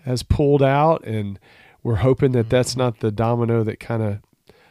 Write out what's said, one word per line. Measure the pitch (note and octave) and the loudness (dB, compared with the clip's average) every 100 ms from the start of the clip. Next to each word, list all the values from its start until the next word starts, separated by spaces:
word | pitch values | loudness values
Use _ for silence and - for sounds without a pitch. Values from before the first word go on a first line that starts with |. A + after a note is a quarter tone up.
| - | -6
has | B2 | -4
pulled | - - C#3+ C#3+ | -2 0 2 4
out, | C3+ C#3 D#3 E3 - | 4 4 2 0 -2
and | A2 G2+ G2 _ - - _ | -6 -6 -8 _ -20 -20 _
we're | B2 A2 | -4 0
hoping | C3 C3 C#3+ | 2 2 2
that | B2 A2+ | 2 0
that's | B2+ B2 B2 | 0 0 -2
not | B2+ A2 | -2 -2
the | A2 | -4
domino | G#2 A#2 A#2+ A#2 A#2 | -2 0 0 0 0
that | A2 - | -2 -6
kinda | - A#2 G#2+ G#2 - _ _ _ _ | -6 -4 -4 -6 -10 _ _ _ _